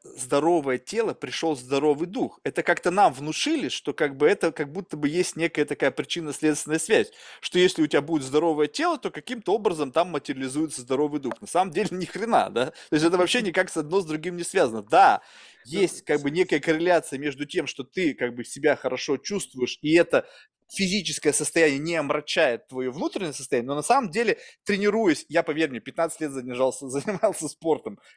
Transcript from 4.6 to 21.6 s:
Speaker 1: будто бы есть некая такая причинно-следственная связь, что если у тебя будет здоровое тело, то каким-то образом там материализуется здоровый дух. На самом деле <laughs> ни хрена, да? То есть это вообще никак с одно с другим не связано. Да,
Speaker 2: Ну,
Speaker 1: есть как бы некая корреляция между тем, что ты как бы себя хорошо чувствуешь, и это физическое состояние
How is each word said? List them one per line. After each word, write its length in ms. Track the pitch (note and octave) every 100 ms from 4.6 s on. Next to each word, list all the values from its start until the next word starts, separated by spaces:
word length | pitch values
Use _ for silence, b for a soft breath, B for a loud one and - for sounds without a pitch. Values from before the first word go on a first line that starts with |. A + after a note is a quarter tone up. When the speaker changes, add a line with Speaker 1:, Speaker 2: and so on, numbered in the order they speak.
| C#3+
Speaker 1:
будто 240 | D#3+ F#3 D#3
бы 120 | C#3+
есть 280 | E3 F3 -
некая 280 | E3 - D3
такая 260 | D3 C#3+
причинно-следственная 880 | - C#3+ - D#3 C#3 D#3 D3 - D#3+
связь, 340 | - G3 G#2 - B B
что 180 | - F#3
если 240 | F3+ F3
у 40 | D3+
тебя 140 | D#3
будет 220 | C#3+ E3 C3
здоровое 420 | C#3+ E3+ D3+ D3+
тело, 300 | - D#4 -
то 120 | F3
каким-то 420 | D3+ - B3 G3+ G#3+
образом 380 | G#3+ D#3+ C#3
там 160 | D#3 F3
материализуется 720 | D3+ - C3+ C3 C#3 D#3 -
здоровый 400 | B2 C3 D3 D3
дух. 200 | C3+ -
На 60 | G2+
самом 240 | E3+ F#3+
деле 160 | D#3+ G#3+
<laughs> 80 | F3+
ни 80 | F3
хрена, 440 | F3+ A3+ F#3+ G2
да? 160 | G#2 C3
То 240 | - - D3+
есть 100 | E3
это 120 | F3+
вообще 240 | F3 B3
никак 260 | G#3 F3 F#3
с 60 | -
одно 240 | D3+ F#3
с 40 | E3
другим 300 | D#3 D#3+ F3
не 60 |
связано. 400 | E3+ F#3+ C#3 A2
Да, 380 | G#2 E3+ F#3 G#2 B B B B -
Speaker 2:
Ну, 120 | E3+
Speaker 1:
есть 200 | F3+ -
как 180 | - D3
бы 80 | C#3+
некая 280 | D#3 F3+ D#3
корреляция 600 | D3+ D#3+ F3 E3+ D3+ C3+
между 260 | D3 C3+ D3
тем, 220 | F3 C#3
что 160 | - B2+
ты 280 | - F3 B2+
как 200 | B2 A#2+
бы 80 | A#2+
себя 300 | - D3 C3+
хорошо 420 | C3 B2+ - C3+
чувствуешь, 640 | - G3 - B2+ B2 -
и 120 | D3 D#3+
это 320 | E3 C3 - B B _ -
физическое 600 | - F#3+ G3+ D#3+ D3 D3+
состояние 460 | C#3 D3+ E3+